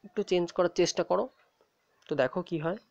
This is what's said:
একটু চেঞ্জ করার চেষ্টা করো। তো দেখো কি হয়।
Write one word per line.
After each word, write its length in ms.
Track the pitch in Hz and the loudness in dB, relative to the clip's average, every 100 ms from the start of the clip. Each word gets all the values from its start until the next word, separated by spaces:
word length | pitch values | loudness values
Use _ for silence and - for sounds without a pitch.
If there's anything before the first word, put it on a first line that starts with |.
একটু 180 | 196 - | -8 -6
চেঞ্জ 220 | 202 180 175 | 0 2 2
করার 220 | - 180 - | 0 0 2
চেষ্টা 240 | 175 - | 0 2
করো। 200 | 170 185 254 _ _ _ _ _ _ _ - | 0 0 -2 _ _ _ _ _ _ _ -6
তো 60 | 151 | 0
দেখো 240 | 127 185 175 | 0 0 -6
কি 80 | 165 | -4
হয়। 200 | 160 208 _ | -4 -6 _